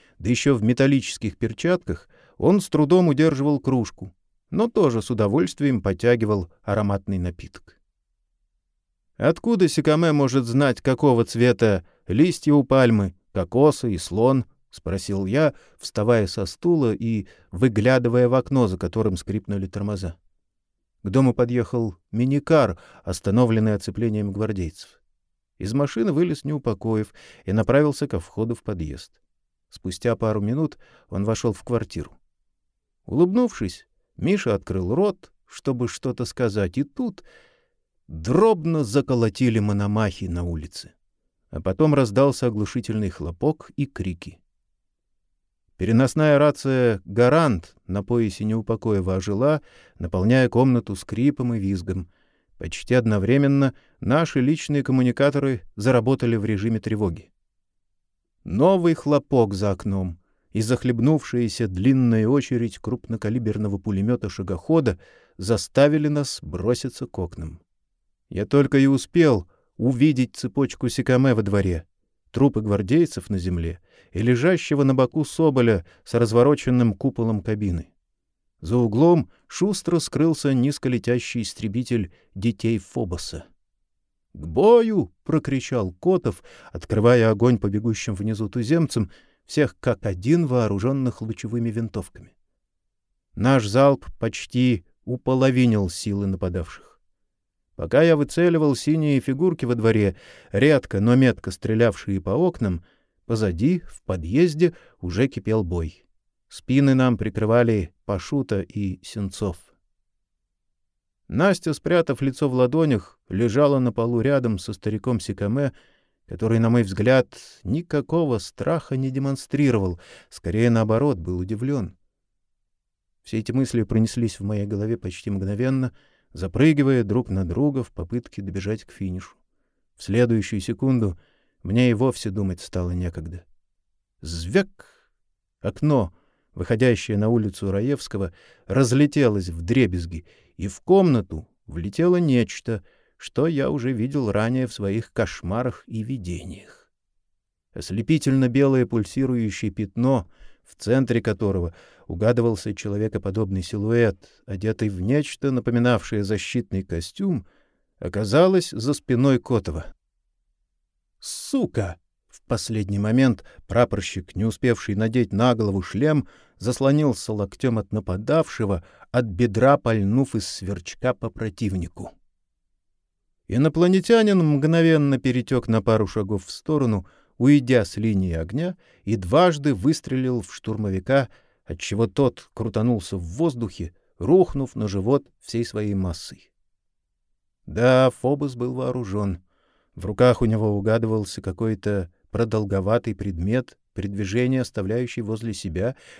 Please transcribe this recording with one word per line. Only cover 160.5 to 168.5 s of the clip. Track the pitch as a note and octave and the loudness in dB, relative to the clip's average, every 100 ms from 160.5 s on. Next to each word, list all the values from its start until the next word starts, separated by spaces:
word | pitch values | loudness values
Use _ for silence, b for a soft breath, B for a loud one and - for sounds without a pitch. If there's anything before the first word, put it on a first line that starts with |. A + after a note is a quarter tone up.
| _ _ _ _ _ _ _ | _ _ _ _ _ _ _
"Сука!" | - - - C#4 A3 - F#2+ E2 _ _ _ | -16 -14 -6 -4 -2 -2 -6 -8 _ _ _
В | - | -20
последний | - A#2 - A2 G2 G2+ | -6 -6 -2 -4 -2 -2
момент | G#2 A#2+ C3 G#2+ b b - | 0 2 2 0 b b -2
прапорщик, | A#2 A#2+ G2+ G2 F#2+ - - | 2 2 0 -6 -10 -10 -4
не | |
успевший | A2 - B2+ A2+ - G2+ | -4 0 0 0 -2 -2
надеть | A2 B2 A2+ | 0 0 0
на | G2 B2 A2+ | 2 2 2
голову | G#2 F#2+ | 0 -2
шлем, | F2+ G2 D3 D3+ b b b b | -4 -2 0 0 b b b b
заслонился | A#2 B2 C3+ D3 D3+ A2 - | -6 0 2 4 2 -2 -6
локтём | G#2 G2 - C3 A2+ | -6 -6 -4 -2 -2
от | G2 | -4
нападавшего, | G#2+ F#2+ F#2 A2 D#3 - | -6 -4 -4 0 0 0